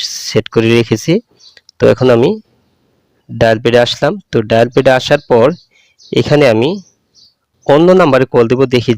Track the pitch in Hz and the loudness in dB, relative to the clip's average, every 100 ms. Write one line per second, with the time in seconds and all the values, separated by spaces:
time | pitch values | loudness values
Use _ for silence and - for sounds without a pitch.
0 | - - - 117 - - 113 117 113 110 | -10 -12 -8 -6 -4 -2 0 0 0 -4
1 | - 185 - _ - _ _ - 120 113 | -2 -4 -6 _ -20 _ _ -2 0 2
2 | 127 117 139 220 - _ _ _ _ _ | 2 2 0 -4 -12 _ _ _ _ _
3 | _ _ - 117 117 110 123 120 120 - | _ _ -16 -2 0 0 0 0 0 -2
4 | 151 202 - 123 107 113 120 139 135 127 | -6 -6 -6 -6 -2 0 0 0 0 0
5 | - 147 - 120 127 175 _ _ _ _ | 0 -4 0 0 2 -2 _ _ _ _
6 | - - 123 147 139 110 131 202 - _ | -8 -4 0 2 2 2 -2 -6 -12 _
7 | _ _ _ _ _ _ - 143 170 185 | _ _ _ _ _ _ 0 2 4 4
8 | 165 131 127 - 117 123 135 127 113 | 2 0 0 0 0 0 0 0 -2